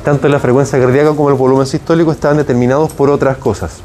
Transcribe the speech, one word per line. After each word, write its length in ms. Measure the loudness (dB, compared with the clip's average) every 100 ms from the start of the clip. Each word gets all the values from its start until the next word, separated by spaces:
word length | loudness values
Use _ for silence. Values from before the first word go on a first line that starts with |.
tanto 240 | -2 0 0
la 120 | 0
frecuencia 400 | 2 0 2 0
cardíaca 300 | 2 2 0
como 200 | 0 0
el 60 | 2
volumen 320 | 2 2 0
sistólico 440 | -4 -2 0 0
estaban 260 | 0 0 0
determinados 540 | 0 0 2 0 -2
por 160 | 0 0
otras 260 | 2 0 -2
cosas. 360 | -4 -4 -6 -12